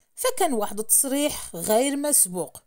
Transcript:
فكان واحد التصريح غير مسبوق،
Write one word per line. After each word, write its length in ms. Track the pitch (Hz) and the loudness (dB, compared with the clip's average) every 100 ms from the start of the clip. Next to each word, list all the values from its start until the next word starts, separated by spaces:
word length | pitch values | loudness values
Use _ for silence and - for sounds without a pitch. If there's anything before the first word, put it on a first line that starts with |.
| _ | _
فكان 380 | - 508 494 349 | -4 -2 0 0
واحد 260 | 233 202 202 | 0 -4 -6
التصريح 800 | 220 - 277 277 285 - - 170 | 0 2 2 0 -2 -4 -10 -6
غير 400 | 170 214 277 285 | 2 2 2 0
مسبوق، 640 | 285 - 185 180 151 - | 2 2 2 -2 -8 -12